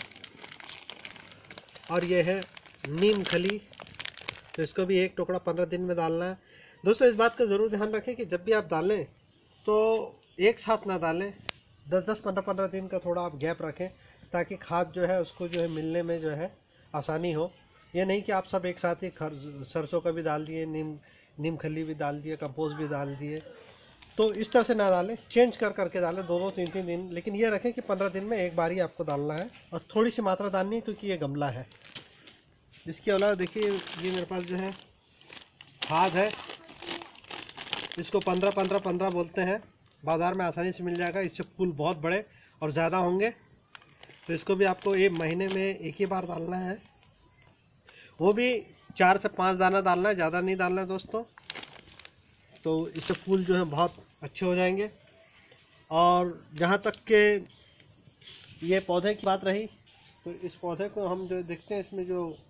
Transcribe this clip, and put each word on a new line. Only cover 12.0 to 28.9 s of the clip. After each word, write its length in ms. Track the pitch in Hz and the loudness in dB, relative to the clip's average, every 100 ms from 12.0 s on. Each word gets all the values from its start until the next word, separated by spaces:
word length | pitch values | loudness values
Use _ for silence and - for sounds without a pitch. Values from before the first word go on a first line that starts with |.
दस, 160 | 185 214 | 0 -4
पन्द्रह 220 | 202 185 | -2 -2
पन्द्रह 240 | 190 190 190 | -2 -2 -2
दिन 200 | 190 185 | -4 -4
का 100 | 185 | -4
थोड़ा 220 | 175 175 | -2 -2
आप 140 | 175 143 | -4 -4
गैप 240 | 156 165 | -4 -4
रखें, 260 | 160 147 185 - - - - | -6 -6 -10 -10 -20 -20 -4
ताकि 240 | 175 170 190 | -4 -2 -6
खाद 340 | - 170 165 | -2 -2 0
जो 120 | 175 175 | 0 0
है 140 | 185 | 2
उसको 260 | 160 - 175 | -2 -6 -4
जो 120 | 170 | -2
है 80 | 165 | -2
मिलने 320 | 160 160 175 | -2 -2 -2
में 180 | 170 170 | -2 -2
जो 100 | 156 | -2
है 220 | 147 190 - _ _ _ | -4 -6 -10 _ _ _
आसानी 380 | 147 143 160 175 | -6 -4 -2 0
हो। 180 | 151 175 - _ - _ | 0 -2 -6 _ -20 _
ये 100 | 175 | 0
नहीं 180 | 190 202 | 0 0
कि 100 | 202 | 0
आप 140 | 190 185 | -2 0
सब 200 | 196 180 | -2 -2
एक 120 | 175 | -2
साथ 240 | 175 170 | -2 -2
ही 60 | 185 | -6
खर-, 540 | - 156 143 147 139 | -8 -8 -8 -14 -14
सरसों 360 | 131 165 147 175 | -6 -4 -2 0
का 100 | 170 | 0
भी 120 | 165 | -2
डाल 220 | 160 151 | -2 -2
दिए, 200 | 156 160 160 | -4 -6 -4
नीम, 280 | 156 156 147 - - - - | -4 -6 -8 -16 -20 -20 -6
नीम 180 | 156 156 | -4 -4
खली 260 | 160 156 | -6 -6
भी 100 | 156 | -6
डाल 260 | 151 147 147 | -4 -4 -4
दिए, 160 | 151 156 | -8 -8
कंपोस्ट 400 | 147 131 156 151 | -8 -4 -4 -4
भी 100 | 151 | -4
डाल 260 | 143 143 139 | -4 -4 -6
दिए। 240 | 147 156 - - - - - - - - | -8 -8 -12 -20 -20 -20 -20 -20 -8 0
तो 140 | 220 | 2
इस 180 | 202 214 | 2 4
तरह 100 | 247 | 4
से 120 | 220 | 4
ना 140 | - 202 | 4 4
डालें, 260 | 180 190 233 - | 4 2 -6 0
चेंज 260 | 233 247 - | 6 6 4
कर 160 | 214 | -2
करके 280 | 208 175 185 | 0 -2 0
डालें, 240 | 170 180 175 | 0 -2 0
दो 120 | 175 | 0
दो 120 | 190 | 0
तीन 160 | 190 170 | -2 -4
तीन 180 | 190 180 | -2 -4
दिन। 220 | 170 185 | -6 -6
लेकिन 220 | 175 214 202 | -6 -4 0
ये 140 | 226 | 2
रखें 220 | 202 247 | 2 -2
कि 80 | 240 | -4
पन्द्रह 260 | - 190 196 | -4 0 0
दिन 160 | 190 | -2
में 120 | 208 220 | -2 -2
एक 160 | 180 165 | 0 2
बार 160 | 165 | 0
ही 60 | 185 | 0
आपको 240 | 165 | -2